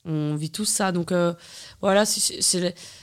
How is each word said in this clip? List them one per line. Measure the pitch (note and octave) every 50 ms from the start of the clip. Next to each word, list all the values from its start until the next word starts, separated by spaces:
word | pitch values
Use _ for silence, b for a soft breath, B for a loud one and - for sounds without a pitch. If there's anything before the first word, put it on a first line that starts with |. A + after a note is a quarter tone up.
| _
On | E3+ D#3 D3+ D3+ D3+ D3+
vit | D3 D#3 D#3+
tous | - - G#3+
ça. | - - - G#3 F#3+ F3
Donc, | F3+ E3+ E3 F#3
euh, | F3 F3 E3+ E3+ B B B B B B B B B
voilà, | - G3+ F#3+ G3+ G#3+
c'est, | G#3+ - -
c'est, | - - - - -
c'est | - - F3+
la, | F3+ F3 F3 B B B B B